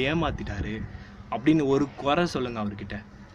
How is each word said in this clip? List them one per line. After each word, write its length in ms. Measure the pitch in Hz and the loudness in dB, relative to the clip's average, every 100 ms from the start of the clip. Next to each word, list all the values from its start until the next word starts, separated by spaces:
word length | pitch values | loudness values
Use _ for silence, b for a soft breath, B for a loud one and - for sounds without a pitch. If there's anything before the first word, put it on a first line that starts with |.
| 131 | 2
ஏமாத்திட்டாரு 680 | 165 151 131 107 101 104 110 - B B B - | 2 2 0 -4 -4 -4 -6 -8 B B B -8
அப்படின்னு 320 | 113 127 160 139 | 0 4 6 6
ஒரு 200 | 139 139 - | 4 2 0
குறை 280 | 135 147 170 | 2 4 2
சொல்லுங்க 340 | 139 127 113 | 0 -2 -2
அவர்கிட்ட. 360 | 104 101 101 104 - - - | -4 -4 -8 -8 -10 -16 -20